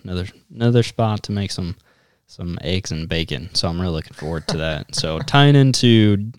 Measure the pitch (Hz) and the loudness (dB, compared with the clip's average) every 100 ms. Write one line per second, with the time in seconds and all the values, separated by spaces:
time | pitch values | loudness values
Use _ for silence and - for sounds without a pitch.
0 | 92 90 95 - _ - 117 120 113 - | -8 -6 -6 -12 _ -2 2 4 2 -2
1 | 110 104 - 101 98 - 87 87 _ _ | -2 -2 -4 -6 -6 -6 -8 -10 _ _
2 | _ _ _ - 87 82 71 92 - 80 | _ _ _ -12 -8 -6 -4 -4 -4 -8
3 | 80 82 80 67 80 - 90 85 92 80 | -4 -4 -4 -8 -6 -4 -4 -2 -4 -4
4 | - - 76 82 - 82 80 76 - - | -8 -10 -8 -6 -6 -4 -4 -6 -8 -6
5 | 80 80 151 143 143 143 135 120 123 113 | -4 -6 0 4 6 6 4 4 6 6
6 | 107 101 107 | 6 2 -2